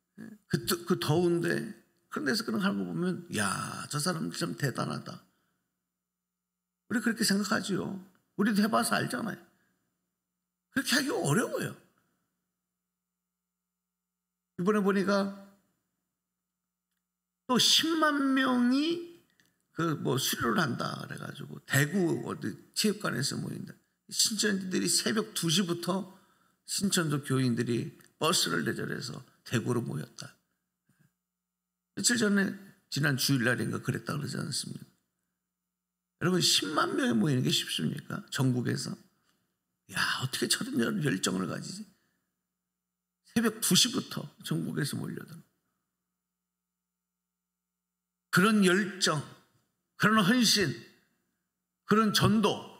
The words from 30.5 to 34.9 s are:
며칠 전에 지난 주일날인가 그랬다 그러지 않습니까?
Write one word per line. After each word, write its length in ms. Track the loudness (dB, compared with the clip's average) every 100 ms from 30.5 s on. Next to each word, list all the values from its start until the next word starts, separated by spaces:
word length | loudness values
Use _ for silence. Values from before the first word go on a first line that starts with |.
| _ _ _ _ _ _ _ _ _ _ _ _ _ _ -4
며칠 220 | 0 2
전에 360 | 4 4 0 -4 -14 -20 -8
지난 280 | -2 0 2
주일날인가 640 | 2 2 2 0 -2 -4
그랬다 340 | -4 -4 -4 -6
그러지 200 | -6 -6
않습니까? 480 | -6 -6 -8 -12 -16